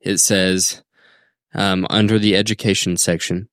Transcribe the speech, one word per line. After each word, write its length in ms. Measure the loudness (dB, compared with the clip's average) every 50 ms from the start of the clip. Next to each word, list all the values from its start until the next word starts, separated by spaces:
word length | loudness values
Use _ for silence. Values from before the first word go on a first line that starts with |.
it 180 | -6 -4 0 0
says, 640 | 2 2 2 2 2 2 2 0 0 -2 -4 -6 _ _ _ _ _ _ _ _ _ _ _ _ _ _ -6
um, 300 | -2 -2 0 0 -2 -2 -2
under 280 | 0 2 2 2 2 2
the 140 | 2 2 2
education 600 | 2 0 -2 -4 -4 -2 -2 0 0 0 -2 -2
section, 520 | -2 -2 -2 -2 -4 -4 -6 -6 -6 -6 -10